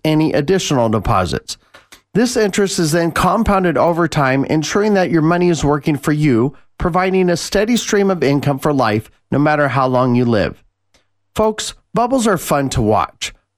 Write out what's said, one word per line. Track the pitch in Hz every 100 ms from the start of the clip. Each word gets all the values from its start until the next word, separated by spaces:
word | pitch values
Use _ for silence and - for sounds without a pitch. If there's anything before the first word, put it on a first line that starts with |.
any | 156 156 156
additional | 123 143 190 - 135 113
deposits. | 110 104 98 87 - - - _ - _ - _
This | 190 247 247
interest | 208 208 196 -
is | 156
then | 170 170
compounded | - 180 208 208 190 180 143
over | 160 165 160
time, | 156 131 135 -
ensuring | 156 147 202 214
that | 196 160
your | 165
money | 156 175 175
is | 160
working | 143 147 160 139
for | 165
you, | 151 151 113 143 - _ -
providing | 180 180 190 190 180
a | 170
steady | - 196 220 233
stream | - 202 196
of | 180
income | 127 143 131 135
for | 156
life, | 131 113 107 - _ _
no | 135
matter | 151 151 139
how | 131 131
long | 123 127
you | 123
live. | 120 107 82 - _ _ _ _ _ _ _
Folks, | - 220 214 - - _
bubbles | 208 240 262 220
are | 175
fun | - 147 135
to | 131
watch, | 107 101 - - - - _